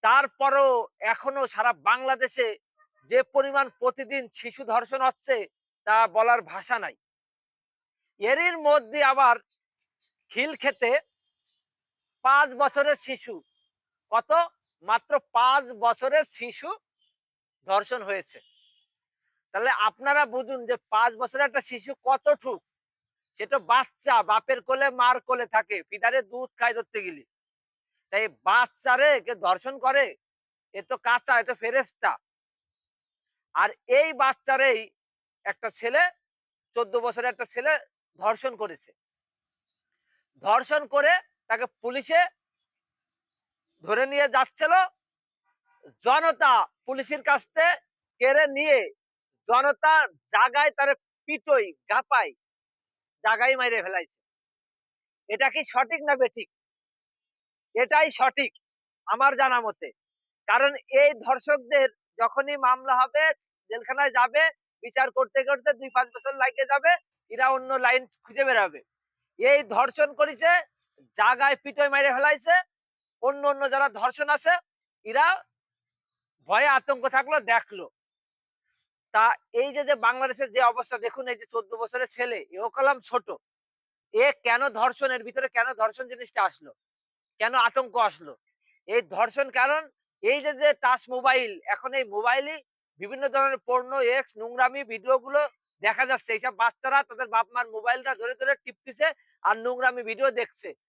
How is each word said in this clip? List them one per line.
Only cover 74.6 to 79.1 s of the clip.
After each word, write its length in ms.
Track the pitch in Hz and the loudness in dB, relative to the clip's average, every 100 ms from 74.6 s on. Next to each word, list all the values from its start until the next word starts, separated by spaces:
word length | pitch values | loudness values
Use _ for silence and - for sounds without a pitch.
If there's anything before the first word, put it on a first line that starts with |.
| _ _ _ _ 214 | _ _ _ _ -4
এরা 200 | 247 320 381 - _ _ _ _ _ _ _ _ _ - | 2 2 2 -6 _ _ _ _ _ _ _ _ _ 0
ভয়ে 200 | 214 285 | 2 4
আতঙ্ক 400 | 269 269 262 254 | 2 0 -4 0
থাকলো, 320 | 262 269 302 | -2 0 -2
দেখলো। 460 | 208 233 - 196 156 _ _ _ _ _ _ _ _ _ _ _ _ | 0 -2 -2 -16 -16 _ _ _ _ _ _ _ _ _ _ _ _